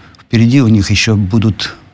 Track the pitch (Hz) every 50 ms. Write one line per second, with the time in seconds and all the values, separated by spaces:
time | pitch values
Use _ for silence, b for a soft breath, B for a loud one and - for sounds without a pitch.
0 | B B B B B _ - 117 113 117 123 143 131 110 113 107 98 - 104 95
1 | - - 110 101 104 90 101 117 110 113 92 - - - - - - -